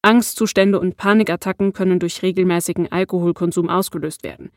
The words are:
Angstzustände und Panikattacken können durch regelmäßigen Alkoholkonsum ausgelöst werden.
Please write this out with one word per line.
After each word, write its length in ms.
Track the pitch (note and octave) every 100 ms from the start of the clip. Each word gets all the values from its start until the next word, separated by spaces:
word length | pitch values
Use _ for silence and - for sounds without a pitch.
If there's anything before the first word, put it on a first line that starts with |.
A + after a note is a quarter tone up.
Angstzustände 760 | G#3 A#3 - - A3 - G3 G3
und 180 | F#3 -
Panikattacken 720 | G3 G#3+ G#3+ F3 - F#3 G3
können 280 | G3 F#3 F3+
durch 240 | F3 -
regelmäßigen 680 | F#3+ F#3 F#3 F3 F3 F3 E3+
Alkoholkonsum 800 | F3 F#3 F3+ F3 F3 F3 F3 E3+
ausgelöst 540 | F3 G3 E3 D3+ -
werden. 260 | - - -